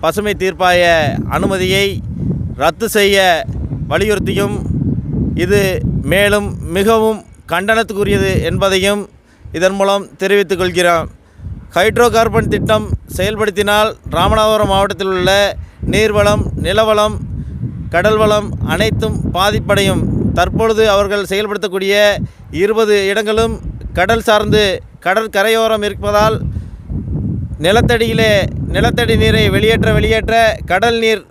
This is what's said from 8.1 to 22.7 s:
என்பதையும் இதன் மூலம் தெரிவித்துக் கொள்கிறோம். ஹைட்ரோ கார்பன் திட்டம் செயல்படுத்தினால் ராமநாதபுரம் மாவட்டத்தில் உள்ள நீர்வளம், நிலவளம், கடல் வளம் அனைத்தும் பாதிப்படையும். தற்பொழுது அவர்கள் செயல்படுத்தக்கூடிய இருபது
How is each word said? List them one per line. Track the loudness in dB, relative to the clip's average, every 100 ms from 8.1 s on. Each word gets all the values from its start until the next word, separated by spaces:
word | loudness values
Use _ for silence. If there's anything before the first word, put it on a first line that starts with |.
| 0 2 0
என்பதையும் | 0 0 2 2 2 0 -4 -16 _ _ -12
இதன் | 0 0
மூலம் | 2 0 0 -4 -6
தெரிவித்துக் | 0 0 0 -2
கொள்கிறோம். | -2 0 2 2 -2 -12 -20 -18 -14 -14 -6
ஹைட்ரோ | 0 2 4 2
கார்பன் | 4 2 0 0
திட்டம் | -2 0 0 0 -6 -6 -4
செயல்படுத்தினால் | -4 -2 -2 0 0 2 0 -2 -6
ராமநாதபுரம் | 0 2 4 2 2 2
மாவட்டத்தில் | 2 0 -2 -2
உள்ள | 0 2 4 2 -2 -12 -10 -2
நீர்வளம், | 0 2 2 2 2 -2 -4
நிலவளம், | -2 0 2 2 0 -2 -8 -10 -10 -8 -10 -8 -4
கடல் | 0 2 2
வளம் | 2 2 -2 -6 -2
அனைத்தும் | 0 0 0 -2 -4 -4
பாதிப்படையும். | 0 0 0 0 0 2 0 0 -2 -2
தற்பொழுது | 0 0 0 0 2 2
அவர்கள் | 2 2 -2 -2
செயல்படுத்தக்கூடிய | -4 -2 -4 -4 -2 0 4 4 2 -4 -10 -12
இருபது | -2 0